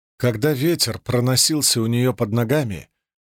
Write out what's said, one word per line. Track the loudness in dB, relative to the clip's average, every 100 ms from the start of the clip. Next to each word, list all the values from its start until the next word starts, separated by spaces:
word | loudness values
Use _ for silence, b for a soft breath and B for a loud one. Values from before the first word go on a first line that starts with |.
| _ -4
Когда | -2 0 0
ветер | 0 0 0 -2 -4
проносился | -2 0 2 2 2 0 0 0
у | 0
неё | 0 0
под | 0 -2
ногами, | 0 0 0 -2 -6 -12 _ _ _